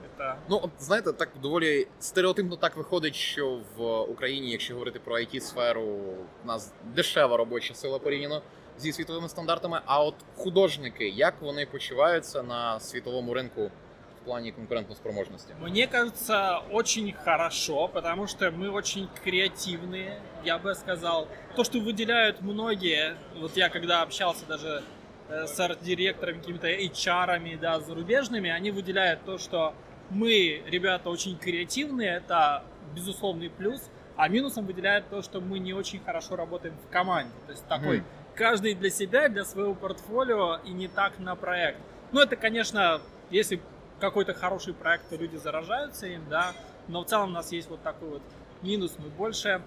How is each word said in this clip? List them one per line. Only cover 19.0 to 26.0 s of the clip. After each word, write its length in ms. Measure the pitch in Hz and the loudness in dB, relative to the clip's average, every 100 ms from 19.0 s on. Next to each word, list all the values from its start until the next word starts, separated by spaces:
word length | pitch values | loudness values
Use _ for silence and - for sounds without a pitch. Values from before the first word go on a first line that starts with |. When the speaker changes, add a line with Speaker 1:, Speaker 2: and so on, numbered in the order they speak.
| 190 - 190 | -6 -6 0
Speaker 1:
креативные, 960 | 185 190 - - 170 180 185 190 208 - - 165 | 2 2 0 -6 -6 -6 -8 -8 -10 -12 -8 -2
я 120 | 165 | 0
бы 180 | 185 185 | 0 -4
сказал. 520 | - 180 170 165 156 - - - | -2 -2 0 0 0 -10 -10 0
То, 80 | |
что 160 | 233 247 | 2 2
выделяют 640 | 214 214 226 233 220 202 | 0 -2 2 6 6 4
многие, 720 | 190 208 226 208 180 156 156 170 - 170 | -4 -2 0 0 2 2 2 -2 -12 -8
вот 180 | 160 160 | -4 4
я 120 | 180 | 4
когда 320 | 175 170 175 | 2 2 4
общался 440 | 165 - 185 165 - | 4 2 0 0 -4
даже, 360 | 151 156 147 - - - - - | -6 -4 -6 -6 -16 -20 -20 -10
э, 180 | 156 160 | -6 -6
с 120 | 147 | 0
арт-директорами, 800 | 180 165 170 175 | 0 0 -2 2